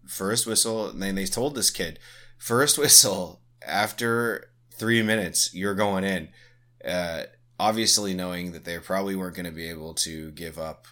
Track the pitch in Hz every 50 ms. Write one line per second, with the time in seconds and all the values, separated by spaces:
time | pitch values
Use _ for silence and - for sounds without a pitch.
0 | - - - - 95 98 113 117 - 113 110 - - 113 113 110 107 78 - 78
1 | 98 98 98 98 95 95 - 117 123 147 143 123 98 - - - 92 80 78 -
2 | - - - - - - - - - - 117 123 143 147 - 156 143 147 - -
3 | - 107 95 101 90 82 85 _ _ _ _ _ - - 80 98 107 110 - -
4 | 120 117 117 117 117 113 101 - - _ _ _ _ _ - - 113 113 117 117
5 | 110 107 110 110 95 82 80 - - - - 87 95 101 98 95 104 101 98 95
6 | 95 98 95 87 78 - - - - - _ _ _ _ _ _ - 73 87 90
7 | 87 85 82 76 - - - _ _ _ _ - 101 107 110 113 113 101 - 107
8 | 104 98 92 90 92 90 90 87 87 90 82 80 - 85 85 85 - - 92 98
9 | 98 98 98 95 92 90 87 92 87 85 80 82 82 82 85 80 78 80 80 -
10 | - 82 80 80 78 80 76 78 82 80 78 82 80 80 73 - - -